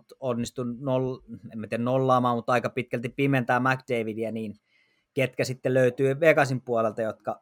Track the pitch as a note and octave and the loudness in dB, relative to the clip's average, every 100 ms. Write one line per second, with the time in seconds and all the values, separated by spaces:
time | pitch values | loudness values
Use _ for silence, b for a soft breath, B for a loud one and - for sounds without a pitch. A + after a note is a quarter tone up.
0 | - - C3 A#2 A#2 - A#2+ A#2+ C#3 C3 | -6 -8 -4 -4 -4 -6 -8 -6 -2 0
1 | C3 B2+ - A2+ - A2+ G#2 A2+ A#2+ C3 | -2 -6 -12 -18 -14 -12 -8 -4 0 2
2 | C3 B2+ B2 A#2+ - B2 A2+ - A#2 B2 | 4 4 4 0 0 0 0 -4 -4 -6
3 | A#2+ - C#3 C3+ A#2+ B2 B2+ C3+ - A#2+ | -6 -2 2 2 2 2 2 -2 -2 -4
4 | A2 A2 A2 A2 A2 G#2 _ _ _ _ | -2 -4 -6 -6 -10 -12 _ _ _ _
5 | _ - C3 - B2 B2+ C3+ C3 B2+ B2 | _ -2 -2 -2 -4 -2 0 4 2 2
6 | C3+ C#3 D#3+ D3 C3+ B2+ - A#2 A2+ G#2 | 0 4 4 4 2 0 -2 0 0 0
7 | A2 - - - | -4 -4 -8 -8